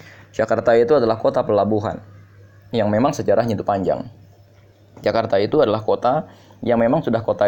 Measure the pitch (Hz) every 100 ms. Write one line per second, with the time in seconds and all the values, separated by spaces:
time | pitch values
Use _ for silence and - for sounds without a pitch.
0 | - - - - 110 113 120 117 117 -
1 | 113 110 - 131 117 104 98 107 104 -
2 | - - - - - - - 117 104 107
3 | 143 - 101 101 117 101 104 101 85 67
4 | - - - - _ _ - _ _ -
5 | 107 110 110 98 107 151 117 107 107 101
6 | 120 151 190 - - - 110 117 117 160
7 | 147 113 107 104